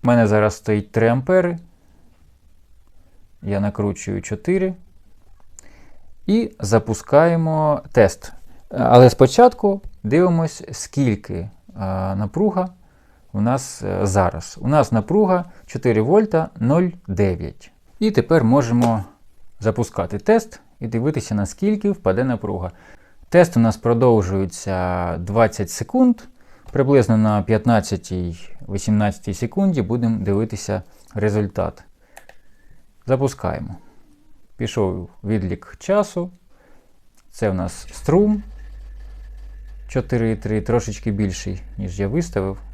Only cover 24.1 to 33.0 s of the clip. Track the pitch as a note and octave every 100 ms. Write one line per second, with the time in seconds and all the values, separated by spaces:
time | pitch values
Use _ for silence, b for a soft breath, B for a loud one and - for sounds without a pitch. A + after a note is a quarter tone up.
24.1 | A2+ F#2 F#2+ F#2+ - - F#2 F#2 F2+ F2
25.1 | E2+ F2 G#2 A2 - G2 - - B3 B3+
26.1 | A#3 - b b b - - C3+ C#3 A2
27.1 | A2+ A2 G#2+ F#2+ A2 A2 A2+ G2 F#2+ -
28.1 | F#2 F2 E2+ - - - G2 - G#2+ G#2
29.1 | G2 - F#2+ A#2 - G3 D#3+ G2 A#2+ A#2+
30.1 | A2 F#2+ G2+ A2 G2+ - G2+ - b b
31.1 | - G#2 G#2 G#2 - E2+ - - _ b
32.1 | b b b b b b b b _